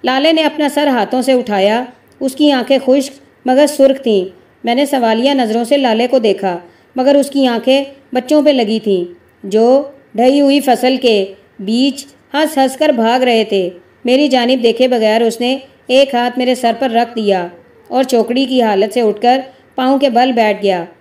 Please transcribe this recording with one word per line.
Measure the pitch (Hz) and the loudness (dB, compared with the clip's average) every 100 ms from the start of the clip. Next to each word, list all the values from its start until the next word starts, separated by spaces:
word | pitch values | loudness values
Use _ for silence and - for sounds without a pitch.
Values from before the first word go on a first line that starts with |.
लाले | 254 262 302 | -2 0 0
ने | 320 | 2
अपना | 302 302 294 | 0 -2 -2
सर | 285 294 | 0 0
हाथों | 247 202 254 | 0 -2 -2
से | 254 | 0
उठाया। | 254 226 202 196 226 254 - _ _ | 0 0 0 0 0 -4 -16 _ _
उसकी | 269 262 294 | -8 0 2
आंखें | 269 240 269 | 2 0 -2
खुश्क | 269 277 269 - _ _ - | 2 0 0 -12 _ _ -2
मगर | 254 294 | 2 2
सुर्ख | 294 269 269 | 4 2 2
थीं। | 233 202 185 - _ _ | 0 -2 -2 -12 _ _
मैंने | 233 240 285 | -4 -2 -2
सवालिया | 277 233 226 262 | 0 0 0 0
नज़रों | 277 226 226 | 0 -2 -2
से | 233 285 | 0 0
लाले | 262 220 247 | 0 0 0
को | 262 | 2
देखा, | 220 190 190 175 - _ _ 254 | 0 0 -4 -6 -12 _ _ -2
मगर | 262 285 | 2 2
उसकी | 277 285 262 | 2 0 0
आंखें | 233 247 269 277 - _ | 0 0 0 -2 -14 _
बच्चों | 254 247 302 | -8 0 2
पे | 285 | 2
लगी | 269 214 220 | 2 0 -2
थीं, | 214 190 175 - _ _ 196 | -2 -2 -4 -14 _ _ -4
जो | 208 233 269 285 294 _ 214 | 0 2 2 0 -14 _ 0
ढही | 254 285 | 2 4
हुई | 285 277 | 2 2
फसल | 262 233 254 262 | 2 0 0 0
के | 247 214 196 - _ - | 0 0 -2 -10 _ -12
बीच | 196 226 277 269 - _ _ 285 | -4 0 0 -2 -16 _ _ -2
हंस | 311 285 | -2 0
हंस | 262 269 | -2 0
कर | 302 | 0
भाग | 247 226 254 | 2 0 0
रहे | 247 226 220 | 2 0 0
थे। | 196 180 180 _ _ 240 | -2 -4 -8 _ _ -2
मेरी | 262 294 | 0 2
जानिब | 254 240 262 | 0 0 2
देखे | 226 226 254 | 0 2 0
बगैर | 247 214 220 | 2 0 2
उसने | 233 226 240 269 - _ - | 0 -2 -4 -4 -8 _ -2
एक | 254 277 240 | 2 2 0
हाथ | 247 247 | -2 -2
मेरे | 254 247 | -2 0
सर | 233 | -2
पर | 226 262 | -2 -2
रख | 226 233 233 | -2 -2 -4
दिया | 208 185 170 175 _ _ _ | -2 -2 -4 -14 _ _ _
और | 254 254 | -4 0
चौकड़ी | 240 214 240 254 | 0 0 -2 0
की | 254 | 0
हालत | 220 196 208 | 0 0 0
से | 240 | 0
उठकर | 220 208 240 262 262 - _ - | -2 0 0 0 -2 -20 _ -4
पाँव | 254 269 | 0 0
के | 277 | 2
बल | 233 254 | 2 2
बैठ | 233 214 196 | 2 0 0
गया। | 196 180 170 - | -2 -2 -6 -16